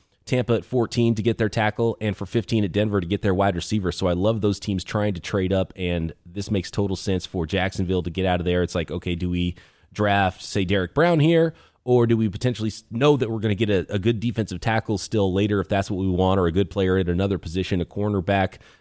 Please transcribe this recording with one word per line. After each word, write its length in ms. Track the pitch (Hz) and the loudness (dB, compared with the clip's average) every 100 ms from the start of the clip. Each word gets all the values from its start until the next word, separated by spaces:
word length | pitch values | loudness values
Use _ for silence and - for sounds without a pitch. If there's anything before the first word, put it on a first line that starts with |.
| _ _ - | _ _ -4
Tampa 280 | 127 120 | -2 0
at 120 | 113 - | -2 -2
fourteen 500 | 131 113 - 117 110 | -2 -2 2 2 2
to 80 | |
get 160 | 110 110 | 0 0
their 100 | 107 | -2
tackle 480 | 110 107 - 117 - | 0 -2 0 -2 -2
and 160 | 107 98 | -4 -6
for 120 | 101 | -4
fifteen 360 | 117 - 113 | -4 0 0
at 80 | 101 | 0
Denver 300 | 95 107 101 | 0 0 0
to 60 | 87 | 0
get 160 | 98 | -2
their 100 | 104 | 0
wide 220 | 92 98 87 | 2 2 0
receiver. 360 | - 107 90 | -2 -2 -2
So 140 | - 92 | -2 0
I 80 | |
love 280 | 87 101 113 | 2 0 0
those 180 | 101 98 | 0 -2
teams 240 | - 95 | -4 -4
trying 320 | - 107 104 87 | -2 -2 -2 -4
to 40 | |
trade 320 | - 104 92 | -4 -2 0
up, 220 | 95 92 - | 0 -2 -4
and 380 | 90 87 82 - - | -4 -2 -4 -8 -14
this 240 | 90 98 | -10 -4
makes 180 | 101 - | -4 -4
total 260 | - 101 95 | -4 -2 -2
sense 300 | - 92 - | -2 -2 -2
for 220 | 92 80 | -6 -2
Jacksonville 560 | 95 92 - 90 92 | -2 -2 -2 -2 -2
to 80 | 85 | -2
get 160 | 82 92 | -2 0
out 120 | 90 | 0
of 60 | 85 | 0
there. 160 | 90 | 0
It's 140 | 87 90 | 0 -2
like, 160 | 82 | -4
okay, 240 | 87 92 87 | -6 -6 -4
do 160 | 90 | -2
we 240 | 90 87 85 - _ _ | -2 -2 -4 -16 _ _
draft, 520 | - 104 101 95 - | -2 0 2 2 -2
say, 200 | - 107 | -6 -2
Derek 300 | 92 98 90 | 0 0 0
Brown 260 | - 170 165 | 2 2 4
here, 360 | 151 170 165 - - _ | 4 4 2 -2 -20 _
or 220 | - 123 117 | 2 4 4
do 100 | 113 | 4
we 140 | 110 | 2
potentially 400 | 90 127 107 110 | 0 -4 -2 -4
s-, 140 | - - | -6 -10
know 260 | 113 147 143 | 0 4 4
that 140 | 117 | 2
we're 80 | 113 | -2
gonna 160 | 107 95 | 0 0
get 160 | 107 | 2
a, 160 | 98 82 | 2 0
a 80 | 104 | 0
good 220 | 101 117 | 0 0
defensive 420 | 113 117 101 90 | -2 -2 -4 -4
tackle 380 | - 110 - 104 | -2 -2 0 -4
still 340 | - 110 98 | -2 0 2
later 260 | 92 104 104 | 2 2 0
if 80 | 92 | 0
that's 220 | 101 - | 0 0
what 80 | 92 | 0
we 100 | 95 | 0
want, 320 | 90 92 95 | 2 4 4
or 60 | 87 | 2
a 60 | |
good 180 | 82 98 | 2 0
player 280 | 104 92 95 | 0 2 2
at 120 | 90 | 2
another 300 | 87 98 95 | 0 0 -2
position, 420 | - 87 92 95 | -4 -4 -2 -2
a 40 | 85 | -2
cornerback, 760 | - 104 101 90 98 95 - - - | -2 -2 0 0 2 0 -4 -20 -20